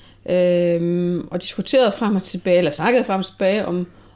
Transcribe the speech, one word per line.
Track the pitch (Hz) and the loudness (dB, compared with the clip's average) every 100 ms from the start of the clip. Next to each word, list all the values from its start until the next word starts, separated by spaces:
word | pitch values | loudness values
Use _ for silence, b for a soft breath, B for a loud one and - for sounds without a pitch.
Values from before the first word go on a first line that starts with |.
| b b - | b b -2
Øhm, | 180 180 175 175 170 170 175 175 175 - | 2 2 2 2 0 0 0 -2 -4 -6
og | 180 | -8
diskuteret | - - - 262 233 | -8 -8 0 2 2
frem | 202 214 196 | 0 0 0
og | |
tilbage, | - 180 185 180 | -2 -4 2 2
eller | 160 | 2
snakket | - 190 254 233 | 0 2 2 2
frem | 196 | -4
og | - | -4
tilbage, | - 190 208 180 | -2 0 0 -2
om, | 180 175 b b | -4 -6 b b